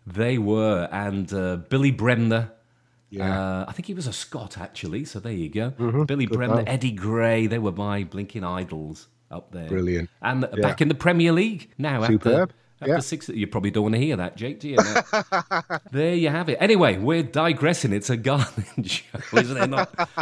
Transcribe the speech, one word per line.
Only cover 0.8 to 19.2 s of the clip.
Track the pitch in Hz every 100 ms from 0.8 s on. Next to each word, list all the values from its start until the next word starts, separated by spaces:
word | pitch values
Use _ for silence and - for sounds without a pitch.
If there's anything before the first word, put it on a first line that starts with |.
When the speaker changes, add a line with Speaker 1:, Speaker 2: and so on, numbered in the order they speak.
| 85
Speaker 1:
And, | 98 101 98 90
uh, | 98 92 87
Billy | - 135 139
Bremner, | 127 117 117 113 113 117 - _ _ _ _ _
Speaker 2:
Yeah. | 98 95 95 95 95
Speaker 1:
uh, | 92
I |
think | - 175
he | 185
was | 131
a |
Scot, | - - 131 104 101
actually, | 98 - 82 101 151
so | 104
there | 117
you | 98 78
go. | 101 123
Speaker 2:
Mm-hmm. | 135 120 131
Speaker 1:
Billy | 147 143 110
Speaker 2:
Good | 110
Speaker 1:
Bremner, | 123 113
Speaker 2:
man. | 113
Speaker 1:
Eddie | 131 127
Gray, | 101 104 113 113 113 107
they | 117
were | 104
my | 90 104 101
blinking | 87 95 98 110
idols | 90 92 87 78 78 80 - _ _
up | 87 -
there. | 90 82
Speaker 2:
Brilliant. | 92 90 85 85 -
Speaker 1:
And | 117 131 127
Speaker 2:
Yeah. | 104
Speaker 1:
back | 135 139
in | 151
the |
Premier | 143 175 170 170
League | 165 226 190 - -
now. | 147 131 113
Speaker 2:
Superb. | 110 117 139 185
Speaker 1:
After, | - _ _
after | 131
Speaker 2:
Yeah. | 170
Speaker 1:
six, | 135 156 -
you | 110 98
probably | 110 101
don't | 104 107
wanna | 113
hear | 147 104
that, | 90 -
Jake, | 120 -
do | 147
you? | 139
No. | 196 226 -
Speaker 2:
<laughs> | 214 - 180 - 175 - 160 -
Speaker 1:
There | 135 160
you | 175 156
have | 160 165
it. | 120
Anyway, | 202 202 143 92
we're | 117 165
digressing. | 131 147 165 151 151 170 117
It's | 101 -
a | 117
gardening | 127 143 117 - - -
<laughs> | -
show, | - - -